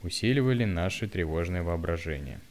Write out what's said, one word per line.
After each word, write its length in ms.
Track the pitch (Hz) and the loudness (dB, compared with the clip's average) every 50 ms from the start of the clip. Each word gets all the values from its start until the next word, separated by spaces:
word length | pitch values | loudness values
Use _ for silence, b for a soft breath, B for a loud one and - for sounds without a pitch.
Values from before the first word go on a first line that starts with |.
усиливали 600 | - 85 - - - 113 131 139 127 127 127 120 117 | -6 -6 -4 0 2 4 4 4 4 4 4 4 2
наше 440 | 104 90 85 87 95 - - 113 98 | 2 2 2 0 0 0 -2 -6 -4
тревожное 540 | - 92 85 78 78 82 85 87 90 90 | -2 -2 -2 0 0 0 0 0 -2 -2
воображение. 760 | 85 85 85 82 82 85 85 85 85 82 76 69 71 64 55 - - - | 0 0 0 0 0 -2 -2 -2 -2 -4 -6 -4 -6 -8 -10 -12 -14 -18